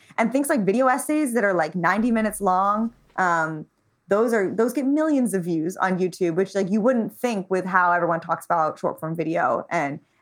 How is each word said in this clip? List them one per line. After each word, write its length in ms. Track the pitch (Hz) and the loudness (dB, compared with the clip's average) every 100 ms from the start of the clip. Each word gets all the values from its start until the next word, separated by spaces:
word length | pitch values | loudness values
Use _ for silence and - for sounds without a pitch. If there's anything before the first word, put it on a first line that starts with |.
| - - | -14 -2
and 140 | 226 | 0
things 160 | 254 285 | 0 0
like 160 | 302 | 0
video 240 | 190 220 262 | 2 2 2
essays 460 | 269 269 302 294 | 2 0 0 0
that 100 | 233 | 0
are, 80 | 202 | 0
like, 220 | 180 160 | 2 0
ninety 360 | 175 165 202 240 | 0 0 2 2
minutes 300 | 226 214 196 | 2 0 -2
long, 520 | 202 185 196 208 226 - _ - | 0 2 2 0 -2 -6 _ -2
um, 500 | 185 165 160 156 156 _ _ _ _ | 0 2 0 -4 -12 _ _ _ _
those 240 | 196 233 | 2 2
are, 220 | 226 185 | 2 0
those 180 | 190 233 | 0 0
get 140 | 247 262 | 0 0
millions 480 | 294 311 285 240 | 0 2 2 2
of 100 | 190 | -2
views 320 | 170 165 160 185 | -2 -2 -2 -2
on 220 | 190 180 | -2 0
YouTube, 380 | 180 - 180 160 | -2 -2 -2 0
which, 180 | 196 | -2
like, 160 | 196 190 | -2 -2
you 100 | 214 | 0
wouldn't 320 | 214 247 214 | 2 0 -2
think 380 | - 247 214 185 | -4 -4 -4 -2
with 140 | 190 | -4
how 280 | 180 185 180 | 0 2 4
everyone 280 | 175 170 165 | 2 2 -2
talks 240 | 165 165 | -2 -6
about 340 | - 170 156 - | -2 0 0 -2
short 200 | 180 - | -6 -4
form 140 | 160 165 | -8 -6
video 500 | 156 170 147 127 - | -4 -2 0 -2 -2
and, 300 | 170 143 151 _ _ | -4 -4 -6 _ _